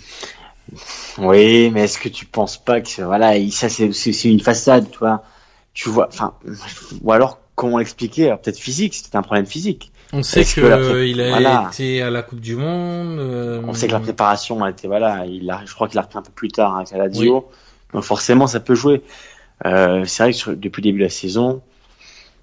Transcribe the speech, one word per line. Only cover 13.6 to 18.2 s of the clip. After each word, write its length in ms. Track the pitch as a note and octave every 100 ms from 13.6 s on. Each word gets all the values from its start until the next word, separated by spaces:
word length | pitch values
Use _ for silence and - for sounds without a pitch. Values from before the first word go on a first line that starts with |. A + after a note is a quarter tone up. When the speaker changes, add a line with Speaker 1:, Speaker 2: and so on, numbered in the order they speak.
| A#2
Speaker 1:
On 80 |
sait 120 | A#2 A#2
que 40 |
la 80 | A2
préparation 640 | A2 G#2+ G#2 G#2 - A2+
a 60 | G2
été, 160 | F2+ G2
voilà, 380 | G2+ A2 G2 F2+
il 220 | F#2 F2
a, 120 | F#2 G2+
je 80 |
crois 140 | - G#2+
qu'il 100 | G#2+
a 40 |
repris 160 | F#2 G#2+
un 40 |
peu 100 | -
plus 140 | - A2
tard, 280 | - G#2 F#2
hein, 80 |
qu'à 120 | F#2 F#2+
la 100 | G2
Lazio. 400 | G2 A#2 C3 C3
Speaker 2:
Oui. 60 | _ _ _ _
Speaker 1:
Donc 120 | G#2
forcément, 420 | G2+ G2+